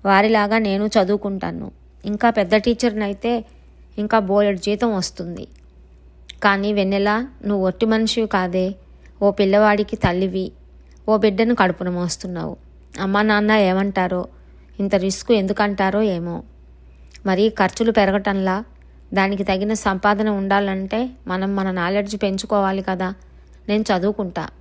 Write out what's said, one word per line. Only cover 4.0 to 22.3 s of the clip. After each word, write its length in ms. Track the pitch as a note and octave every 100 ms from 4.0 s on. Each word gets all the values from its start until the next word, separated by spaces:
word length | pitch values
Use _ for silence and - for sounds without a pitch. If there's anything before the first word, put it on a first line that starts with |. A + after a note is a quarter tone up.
| G#3 A3+
బోలెడు 380 | F#3+ G3+ G#3 F#3+
జీతం 380 | G3+ G#3 A#3+ G3+
వస్తుంది. 520 | F3 - E3+ E3+ - - - - - - - - - -
కానీ 300 | G3+ G3 G3+
వెన్నెల, 540 | G#3 F#3+ G3 G3+ G#3+ C4 - G3+
నువ్వు 220 | G3+ F#3+
ఒట్టి 180 | F3+ A3
మనిషివి 420 | A3 A3 A#3 A3
కాదే. 480 | G3 F3+ F#3 F#3 G3 - - - -
ఓ 100 | G3+
పిల్లవాడికి 640 | G3+ G3 G3 G#3+ G#3 G#3 A3
తల్లివి. 560 | F#3 F3 F#3+ F#3 F#3 - - - - - -
ఓ 80 | G#3+
బిడ్డను 380 | G#3+ G3 A3+ A#3+
కడుపున 340 | F#3+ F3 F3+
మోస్తున్నావు. 680 | F3 F3 - F#3 F3 D#3+ - - - - -
అమ్మా 200 | F#3+ G3+
నాన్న 300 | G#3+ G#3 G#3
ఏమంటారో, 760 | G#3+ F#3+ F#3 G3+ G3 F3+ F3+ - - - - - -
ఇంత 160 | G3 G3
రిస్క్ 360 | F#3+ F#3+ -
ఎందుకంటారో 680 | A3+ F#3+ G3 G#3 G3 F#3+ G3+
ఏమో. 420 | A3 F3 F3 E3+ - - - - - - - - G3
మరీ 240 | F#3+ A3
ఖర్చులు 420 | G#3+ F#3 - A3+
పెరగటంలా, 720 | A3 G3 G3 G3+ G3 F#3+ F#3+ A#3 - - - -
దానికి 300 | F#3+ G3 G3
తగిన 300 | G3+ F#3+ G#3
సంపాదన 560 | A3 G#3+ F#3+ G#3 G#3 G#3+
ఉండాలంటే 800 | G3+ G3 G3 G3+ G3 F#3+ A3 B3+ B3+ -
మనం 280 | F#3 G3 G3
మన 160 | F#3+
నాలెడ్జ్ 520 | F#3 F3 G3+ G3+ G#3
పెంచుకోవాలి 580 | G3+